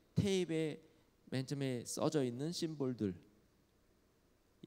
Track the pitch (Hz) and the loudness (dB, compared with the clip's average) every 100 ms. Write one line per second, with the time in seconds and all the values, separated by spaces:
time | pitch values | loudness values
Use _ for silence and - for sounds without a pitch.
0 | _ - 196 190 175 160 156 - - - | _ 2 4 2 2 0 0 -4 -14 -20
1 | _ _ - 127 131 139 139 123 - - | _ _ -6 -4 -2 -2 -2 -2 -4 0
2 | 143 151 127 120 151 180 165 151 131 120 | 2 4 2 0 -4 -4 -4 -2 -2 0
3 | 104 90 - - _ _ _ _ _ _ | 0 -2 -10 -20 _ _ _ _ _ _
4 | _ _ _ _ _ _ | _ _ _ _ _ _